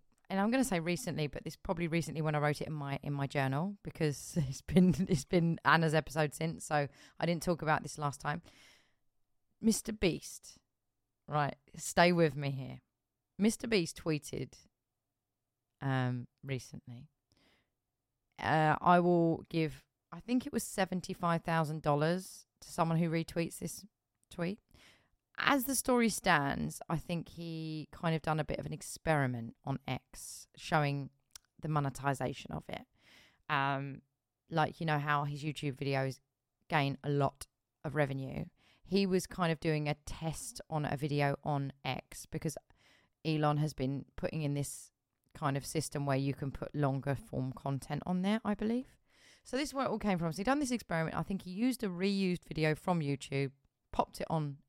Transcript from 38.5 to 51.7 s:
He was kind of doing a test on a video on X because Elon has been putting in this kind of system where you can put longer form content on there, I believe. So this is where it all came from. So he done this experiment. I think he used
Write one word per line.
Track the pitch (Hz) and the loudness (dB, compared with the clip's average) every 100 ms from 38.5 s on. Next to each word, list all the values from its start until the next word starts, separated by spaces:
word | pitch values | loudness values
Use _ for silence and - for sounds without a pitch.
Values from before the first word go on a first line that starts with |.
| - _ _ | -12 _ _
He | - 190 196 | -2 2 4
was | 185 - | 2 0
kind | - 170 | 0 0
of | 160 | 0
doing | 165 151 151 | 0 0 0
a | 147 - | -2 -6
test | - 160 151 - - - | -6 -6 -6 -8 -14 -6
on | 160 147 | -2 -2
a | 135 | -2
video | 147 147 143 143 | 0 2 2 0
on | - 143 139 - 139 | -2 -2 -2 -6 -6
X | 127 - - - | -6 -8 -16 -12
because | 156 160 - - _ _ _ _ _ 165 | -6 -6 -6 -12 _ _ _ _ _ -2
Elon | 156 151 147 | 2 2 2
has | 151 | 0
been | - 131 139 - - | -2 -4 -4 -8 -8
putting | 180 160 | -6 -2
in | 151 | -2
this | 143 139 - - _ _ _ _ | -2 -4 -8 -16 _ _ _ _
kind | - 151 139 | -6 -2 -2
of | - | -2
system | 160 - 151 143 | -4 -2 -2 0
where | 135 | 2
you | 139 | 0
can | 135 139 | -2 -6
put | - - 147 | -6 -6 0
longer | 143 135 135 123 | 0 0 -2 -4
form | - - 131 | -4 -4 -4
content | 127 139 139 - 151 - | -4 -4 -4 -4 -6 -2
on | 180 | 0
there, | 190 220 | 2 0
I | - | 0
believe. | 208 214 233 262 _ _ _ - - - | -2 0 -2 -4 _ _ _ -20 -20 -6
So | 254 | -4
this | 285 | -2
is | |
where | 269 262 | -2 -2
it | |
all | 214 | 0
came | 208 180 | 0 0
from. | 165 | 0
So | 156 | -2
he | |
done | 202 277 | 0 2
this | 269 | 2
experiment. | 240 - 165 160 - | -2 -2 -2 0 -2
I | |
think | 160 190 | -4 -4
he | 180 | -6
used | 185 247 | -2 0